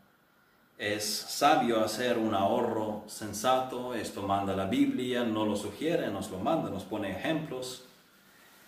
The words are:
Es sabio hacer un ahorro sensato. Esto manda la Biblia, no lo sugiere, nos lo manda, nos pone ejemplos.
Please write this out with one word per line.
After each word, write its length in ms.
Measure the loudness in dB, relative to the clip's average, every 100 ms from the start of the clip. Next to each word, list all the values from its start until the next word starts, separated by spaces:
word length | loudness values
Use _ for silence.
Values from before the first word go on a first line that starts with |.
| _ _ _ _ _ _ _ -6
Es 260 | -2 -2
sabio 800 | -2 -4 -6 4 6 6 4 4
hacer 340 | 2 0 0 2
un 160 | 2
ahorro 720 | 2 4 2 2 0 -2 -4 -10
sensato. 880 | -10 -8 0 4 4 2 -4 -6
Esto 280 | -4 -6 -4
manda 340 | 0 2 2 0
la 100 | 2
Biblia, 580 | 4 4 2 0 0
no 220 | 0 0 0
lo 100 | 0
sugiere, 540 | -4 -4 0 0 0
nos 180 | -4 -6
lo 100 | -4
manda, 300 | 0 0 -2
nos 140 | -6
pone 280 | -6 -4 -4
ejemplos. 760 | -4 -2 -2 -4 -6 -8 -10 -16 -20 _ -20 -20 -20 -20 -20